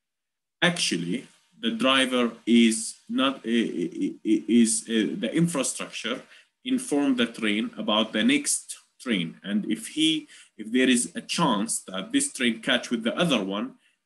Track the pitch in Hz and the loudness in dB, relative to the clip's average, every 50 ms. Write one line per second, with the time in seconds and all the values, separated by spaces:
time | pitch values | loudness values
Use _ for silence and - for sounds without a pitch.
0 | _ _ _ _ _ _ _ _ _ _ _ - 170 175 170 - - - 98 85 | _ _ _ _ _ _ _ _ _ _ _ 0 0 0 0 0 -2 -2 -2 -4
1 | 85 87 95 - - - _ _ _ _ _ - 113 113 113 110 120 131 135 135 | -4 -4 -6 -6 -8 -12 _ _ _ _ _ -6 -6 -4 -2 0 2 4 4 4
2 | 131 123 127 123 120 117 117 - - 117 120 117 117 113 110 113 - - - - | 2 2 2 0 0 0 -2 -6 0 4 6 6 6 6 4 0 -4 -8 -12 -14
3 | _ - 117 131 131 139 135 - - 113 117 117 101 - - 80 87 - - - | _ -6 -2 0 0 0 -2 -4 -4 -2 0 0 0 0 -2 -4 -4 -4 -4 -4
4 | 95 - - - - 110 107 - - 101 113 120 113 107 - - - 110 113 110 | -4 -4 -6 -4 0 0 0 0 2 4 6 6 6 6 2 -2 -4 -2 0 0
5 | 101 71 73 98 101 - - 160 170 170 - 139 123 - - - 92 85 - - | 0 0 -2 -4 -6 -2 0 2 0 2 0 -2 -4 -4 -4 -8 -10 -10 -12 -10
6 | - 110 127 143 - _ - - _ _ _ _ - 127 131 120 - - 147 143 | -8 -6 -8 -8 -10 _ -20 -20 _ _ _ _ -4 -2 -2 -2 -2 0 0 0
7 | 143 139 131 123 117 113 - - 110 107 104 107 120 120 - 104 107 113 107 110 | 2 2 2 2 0 -2 -2 -4 -2 0 0 0 -2 -4 -6 -6 -2 0 2 2
8 | 110 - - 107 107 123 143 147 143 - - - - - - - _ _ _ _ | 2 0 0 2 4 4 4 2 2 0 -2 -4 -4 -10 -18 -18 _ _ _ _
9 | - 131 113 92 82 82 - - - 95 104 107 - - 113 110 - - - 151 | -4 -2 -2 -2 -2 -4 -8 -12 -8 -4 -2 -2 -2 -2 -4 -6 -6 -10 -2 0
10 | 156 160 160 151 151 _ - - - _ _ - 104 110 117 127 131 131 123 120 | 0 2 0 0 -4 _ -20 -20 -20 _ _ -16 -12 -2 0 2 4 4 4 2
11 | 123 - - 117 - - - - 170 139 107 98 110 113 - - - 98 95 95 | 2 -2 -8 -12 -8 -6 -2 0 0 2 2 0 -2 -2 -4 -8 -8 -10 -10 -10
12 | 98 113 131 139 135 - - - 123 117 110 113 - 143 127 120 - - 123 110 | -10 -2 -2 0 0 0 -4 -2 0 0 0 -2 -2 0 0 0 0 -2 -4 -2
13 | 110 117 - - 180 170 131 107 95 95 98 104 120 135 - _ _ _ _ _ | -2 -2 0 0 0 2 2 0 0 -2 -4 -4 -4 -6 -10 _ _ _ _ _
14 | _ | _